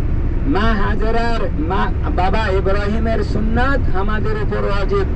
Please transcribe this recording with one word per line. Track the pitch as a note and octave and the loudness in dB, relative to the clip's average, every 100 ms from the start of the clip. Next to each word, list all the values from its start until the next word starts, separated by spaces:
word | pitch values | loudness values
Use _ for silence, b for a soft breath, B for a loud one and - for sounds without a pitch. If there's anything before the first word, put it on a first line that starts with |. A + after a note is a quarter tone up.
| - - - - - | 0 0 0 0 0
মা | G#3 | 0
হাজেরার | A3+ G#3+ G#3+ G#3 G#3+ G#3+ A3+ A3 F#3+ - | 2 2 0 0 0 2 0 0 0 -2
মা, | E3+ G3 G#3+ - - - | -2 0 0 -2 -2 0
বাবা | G3 G3+ G#3 | 0 0 0
ইব্রাহিমের | F#3+ F#3 G3+ G#3 A3 A3+ A3 | 0 0 0 0 0 0 0
সুন্নাত | G3+ G#3+ A3 A3+ C4 C#4 - G#3 | 0 0 0 2 2 2 2 0
আমাদের | G3+ G#3 G#3 | 0 0 0
উপর | G#3+ G3+ G3+ | -2 -2 -2
ওয়াজিব | G#3 G3+ G4+ G4+ - | -2 0 0 0 0